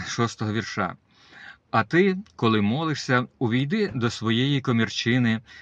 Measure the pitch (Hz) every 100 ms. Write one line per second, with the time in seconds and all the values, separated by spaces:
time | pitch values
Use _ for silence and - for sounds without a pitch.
0 | 90 - 117 - 107 107 101 - 90 -
1 | _ _ - - - - _ 117 107 165
2 | 196 190 - - 117 107 101 135 160 143
3 | - 123 123 _ 117 123 143 214 202 131
4 | 117 - 110 113 139 139 131 113 110 -
5 | 117 127 117 110 - -